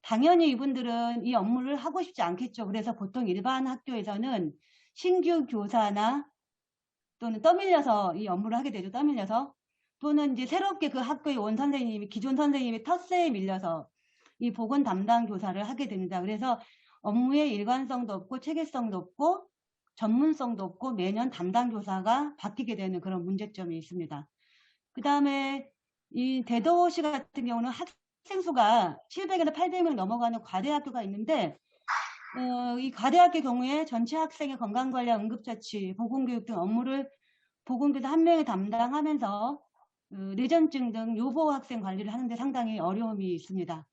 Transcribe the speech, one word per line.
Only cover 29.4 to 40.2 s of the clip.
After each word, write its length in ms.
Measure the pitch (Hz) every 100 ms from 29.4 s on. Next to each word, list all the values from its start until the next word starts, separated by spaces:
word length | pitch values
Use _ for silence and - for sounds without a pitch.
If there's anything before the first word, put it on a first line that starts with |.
| 311
팔백 300 | 311 359 359
명 120 | 339 247
넘어가는 460 | 190 233 233 233
과대 300 | - 185 254
학교가 320 | 294 294 240
있는데, 520 | 196 202 220 302 170 - _ _ - - - - - 247
어, 440 | 254 247 247 247
이 100 | 262
과대 300 | 233 247 349
학교 200 | 349 339
경우에 440 | 247 247 254 196 320
전체 320 | 233 233 311
학생의 400 | 311 - 294 262
건강관리와 600 | 226 214 262 254 240 220
응급처치, 760 | 214 240 - 226 - 214 190 190
보건교육 500 | 226 269 254 240 -
등 100 | 208
업무를 500 | 185 226 247 269 269 _ _ _ _ _ -
보건교사 440 | 247 285 277 254
한 140 | 320
명이 200 | 330 330
담당하면서, 1160 | 240 190 202 226 240 285 311 294 208 208 233 285 _ _ _ _ _
어, 20 | 196